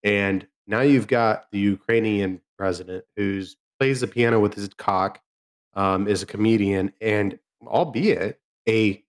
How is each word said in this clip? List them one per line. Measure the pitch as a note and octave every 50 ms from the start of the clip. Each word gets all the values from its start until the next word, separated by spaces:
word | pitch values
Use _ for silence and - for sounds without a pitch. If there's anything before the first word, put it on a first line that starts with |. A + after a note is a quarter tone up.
| -
And | G#2 G#2 G2+ G2+ G2 G2 F#2+ - _ _ _ _
now | - G#2 A2+
you've | C3+ D3 C#3+ B2+ G#2+
got | - B2+ A#2+ A#2 A2 G#2+ - - _
the | - G2+
Ukrainian | G2+ G2+ G2 G2 _ - A#2 A#2 A2 A2 G#2 G2+ G2 F#2 F#2 F2+ _ _ _
president | - G2 F#2+ F2 E2+ F2 F2+ F#2 F#2 - _ _
who's, | G#2+ G2+ G2 G2 G2 F#2+ F#2 - _ _ _ _ _
plays | C3+ C3+ C3+ B2
the | A#2+
piano | G#2+ - A#2+ A#2+ A#2 A#2 A2
with | G#2 G#2 -
his | G2+ G2+ G2 -
cock, | - - - G2 F#2+ F#2+ G2+ - - _ _ _ _ _ _ _ _ _ _ _
um, | G2 G2 F#2+ F#2+ F#2 G2+
is | G#2 G2+ F#2
a | F#2+
comedian, | - - G2+ G#2+ A2+ A2+ G#2+ G2+ G2 G2 F#2+ F#2+ G2 _ _
and | A2 A2 G#2+ G#2 G#2 G2 - - _ _ _ _ -
albeit | - - B2 F3+ D3+ B2 B2+ F#3 G#3+ B2+ E2+ F#2 G#2+ - _ _ _ _ _ _
a | A2+ A2+ A2 A2 G#2 G2 - _